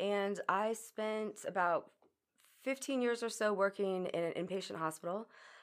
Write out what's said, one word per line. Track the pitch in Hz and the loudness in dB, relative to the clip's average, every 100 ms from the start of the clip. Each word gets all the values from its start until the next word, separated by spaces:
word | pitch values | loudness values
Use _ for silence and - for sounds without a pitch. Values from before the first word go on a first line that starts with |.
and | 196 202 196 202 - | 0 2 2 0 0
I | 190 214 | 2 2
spent | 226 - - 214 214 214 208 - | -2 -6 -6 -4 -2 -4 -6 -4
about | 185 175 165 - _ _ _ _ _ _ - | 2 2 2 -2 _ _ _ _ _ _ -8
fifteen | - 262 269 269 | -4 -2 0 2
years | 240 233 | 2 0
or | 233 | -2
so | - 214 | 0 0
working | 202 196 196 196 185 185 | 4 2 2 0 0 0
in | - | 0
an | 170 | 0
inpatient | - 175 190 - - | 0 -2 -2 -4 -4
hospital, | 160 160 170 196 226 - - - | -2 -2 -4 -4 -6 -14 -20 -20